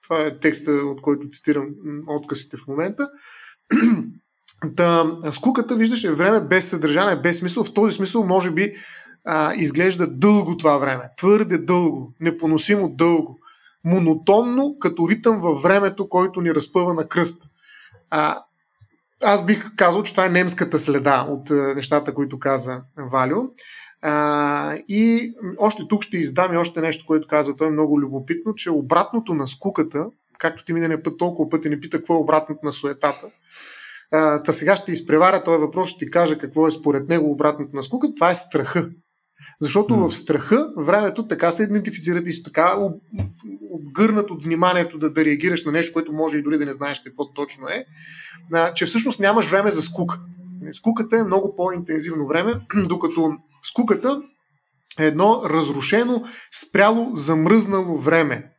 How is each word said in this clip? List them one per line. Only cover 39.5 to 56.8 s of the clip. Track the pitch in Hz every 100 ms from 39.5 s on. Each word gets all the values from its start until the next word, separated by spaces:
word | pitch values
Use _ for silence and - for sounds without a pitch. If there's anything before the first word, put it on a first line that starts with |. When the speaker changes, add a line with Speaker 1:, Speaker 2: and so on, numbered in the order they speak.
| _
Speaker 1:
Защото | 147 185 208 220
Speaker 2:
М. | 170
Speaker 1:
в | -
страха | - 147 - 233 311 -
времето | 151 202 208 208 226
така | 170 170
се | 170
идентифицира, | 208 208 - - 160 175
и | 170
си | 160
така | - - 170 196
об-, | 196 156 _ 214 - - - 294 208
обгърнат | 175 143 139 220 214 202
от | 165
вниманието | 156 165 180 180 170 160
да, | 156
да | 147 151
реагираш | 147 175 170 165
на |
нещо, | 156 165
което | 165 160
може | 151 160 151
и |
дори | 143 151
да | 143
не |
знаеш | 135 143 139
какво | 131 - 139
точно | - 143 139 135
е, | 208 262 - - - - - -
а, | 165 170
че | 170 170
всъщност | 226 240 214
нямаш | 196 220 165
време | 190 208
за | 160
скука. | - - 175 - - - - - 156
Скуката | - 226 226 226 226
е |
много | 208 190 190 -
по-интензивно | 180 180 175 156 165 160 139
време, | 160 202 233 -
<clears throat> | 202 180
докато | 175 170 165 160 151 _ _
скуката | - - 226 190 254 285 294 _ _ _ _ _ _ -
е | 156
едно | 151 202 233 175
разрушено, | 160 143 139 135 208 240 240 - - - - -
спряло, | -